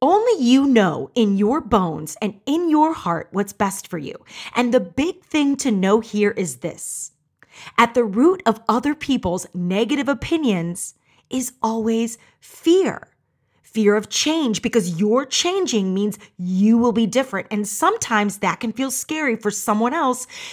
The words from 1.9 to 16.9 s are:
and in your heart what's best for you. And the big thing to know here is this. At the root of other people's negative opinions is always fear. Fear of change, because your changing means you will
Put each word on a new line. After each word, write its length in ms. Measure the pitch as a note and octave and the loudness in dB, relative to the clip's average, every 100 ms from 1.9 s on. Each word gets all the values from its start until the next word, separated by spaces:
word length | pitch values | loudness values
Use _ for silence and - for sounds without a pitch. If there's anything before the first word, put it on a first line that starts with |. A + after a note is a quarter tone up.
| D#3 D#3 - | -4 -10 -6
and 200 | G#3+ - - | -8 -6 -2
in 220 | D#4 F4 | 0 2
your 260 | D4+ D#4 | 2 2
heart 340 | E4 F#3 E3+ - | 0 -4 -4 -4
what's 220 | F#3 G3+ | -6 -6
best 340 | - G3 F#3+ - | -2 -4 -4 -10
for 120 | E3+ | -10
you. 180 | C#3 - - - - - | -10 -14 -18 -18 -6 -2
And 180 | B3 | 2
the 60 | B3 | 2
big 420 | F#3 - D#4 - | 0 -2 -4 -4
thing 340 | _ D#4 C#4+ C#4 | _ 0 0 0
to 120 | C4+ | 0
know 300 | G3+ F#3+ A3 | 2 4 2
here 320 | G#3+ G#3 G3+ | 2 0 0
is 240 | - F3+ C3 | 0 -6 -6
this. 560 | E3 - - - - _ _ _ _ - - - | -10 -10 -12 -12 -14 _ _ _ _ -20 -8 2
At 160 | A#3 | 2
the 100 | B3 | 4
root 380 | A3+ G3 D4+ F#4 | 0 4 4 4
of 160 | - A3 - | 0 -2 0
other 280 | A3 C#4+ D4 | 0 0 -4
people's 500 | - B3+ F#3 F3+ - | -2 -2 -2 -4 -6
negative 540 | F3+ F3 F#3+ A3 D4 C4 | -6 -2 -2 0 -2 -2
opinions 840 | C4 - E4 C#4 F#3 E3+ F3 - - _ _ _ | -4 -2 -2 0 0 -2 -8 -12 -16 _ _ _
is 220 | C4 B3+ - | -8 -8 -6
always 560 | A3 A3+ A3 A3+ A3+ - _ _ | -4 -2 -2 -2 -2 -6 _ _
fear. 680 | - - E4 F#4 D#4+ - - _ _ _ _ _ | -20 -4 4 4 4 -2 -14 _ _ _ _ _
Fear 340 | _ A3 G#3 G#3 | _ 2 4 4
of 120 | G#3 | 0
change, 540 | - D4+ D#4+ C#4 G3 | -2 0 0 0 -2
because 380 | A#3+ A#3+ F3+ E3 | 0 0 0 0
your 260 | G#3 A#3+ C4+ | 2 2 0
changing 680 | - F4 F#4+ F#4 A3 F#3+ | -2 -2 0 0 0 0
means 220 | F#3+ G#3 G3 - - | 0 -2 -4 -14 -10
you 420 | F3+ F#3 G#3 A#3 | -2 2 4 6
will 140 | A#3+ | 4